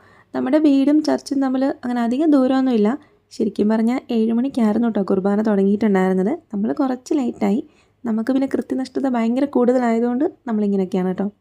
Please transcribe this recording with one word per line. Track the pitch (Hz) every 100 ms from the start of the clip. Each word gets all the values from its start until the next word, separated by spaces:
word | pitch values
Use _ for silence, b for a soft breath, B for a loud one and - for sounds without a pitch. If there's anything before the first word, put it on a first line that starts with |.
| b b b
നമ്മുടെ | 262 254 302 302
വീടും | 269 269 302 302
ചർച്ചും | 262 - 277
തമ്മിൽ | 269 262 269 302
അങ്ങനെ | 247 247 233
അധികം | 254 320 285
ദൂരമൊന്നുമില്ല. | 254 262 262 240 208 285 b b _ -
ശരിക്കും | 220 202 208
പറഞ്ഞാൽ | 220 226 254 - 233
ഏഴ് | 220 226
മണിക്കായിരുന്നു | 269 262 220 214 233
കേട്ടോ | 214 190
കുർബാന | 196 190 202 220
തുടങ്ങിയിട്ടുണ്ടായിരുന്നത്. | 202 196 202 220 190 185 185 185 339 -
നമ്മൾ | 202 214 277
കുറച്ച് | 269 254 - 311
ലേറ്റായി. | 240 - 202 208 - b b _ 233
നമുക്ക് | 220 226
പിന്നെ | 262 269 -
കൃത്യനിഷ്ഠത | - 262 262 - 262 240
ഭയങ്കര | 226 247 277 269
കൂടുതലായതുകൊണ്ട് | 240 254 240 226 240 247 320 - -
നമ്മളിങ്ങനെയൊക്കെയാണ് | 214 208 202 185 190 180
കേട്ടോ. | 185 202 -